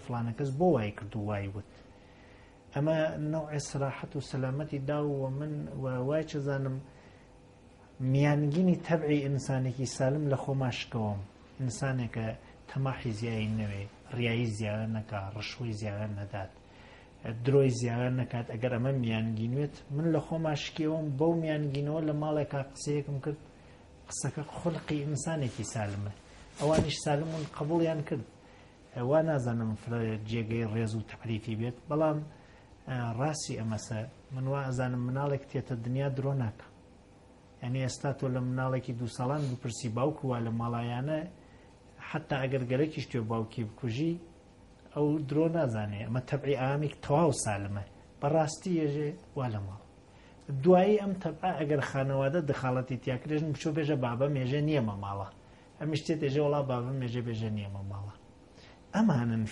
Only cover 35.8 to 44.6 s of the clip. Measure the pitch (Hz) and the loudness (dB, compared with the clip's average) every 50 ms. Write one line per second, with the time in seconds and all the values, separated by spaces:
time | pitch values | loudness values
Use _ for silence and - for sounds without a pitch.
35.8 | 113 123 127 135 139 143 127 131 127 139 143 131 120 107 - - - - - - | -2 -2 0 0 0 0 0 0 0 0 0 0 0 -2 -2 -6 -14 -20 -20 -20
36.8 | - - - - - - - - - - - - - - - - 135 123 127 135 | -20 -20 -20 -20 -20 -20 -20 -20 -20 -20 -20 -20 -20 -20 -16 -10 -6 -4 -2 0
37.8 | 131 123 - - - 139 135 - 139 131 127 127 123 127 127 131 131 131 131 123 | -2 -2 -2 -2 -2 -4 -2 -2 -2 -2 0 0 0 0 0 0 0 0 0 -2
38.8 | - - 120 117 123 117 - - 123 127 147 151 143 131 123 113 - 123 110 - | -2 -4 -4 -4 -4 -6 -4 -2 -2 -2 0 0 0 -2 -2 -4 -4 -6 -6 -4
39.8 | - 113 110 120 131 151 151 - 139 131 123 120 117 113 113 117 117 120 120 117 | -4 -4 0 0 0 0 0 -2 -2 -2 0 0 0 -2 0 0 0 0 -2 -2
40.8 | 117 120 120 123 135 151 156 156 170 180 - - - - - - - - - - | -2 -2 -2 -2 -2 0 -2 -2 -2 -6 -10 -18 -20 -20 -20 -20 -20 -20 -20 -20
41.8 | - - - - - - - 147 - - 143 131 131 127 135 131 123 120 127 131 | -20 -20 -20 -16 -10 -6 -6 -6 -4 -2 -2 0 0 0 0 0 0 2 2 2
42.8 | 156 156 - 143 117 - - 120 110 110 113 113 110 - - 127 110 107 - - | 2 2 0 -4 -6 -2 -2 -2 -2 0 -2 -2 -2 -4 -4 -6 -6 -6 -6 -6
43.8 | - 117 110 135 160 165 170 175 - - - - - - - - | -4 -4 -2 0 0 0 -2 -4 -8 -14 -20 -20 -20 -20 -20 -20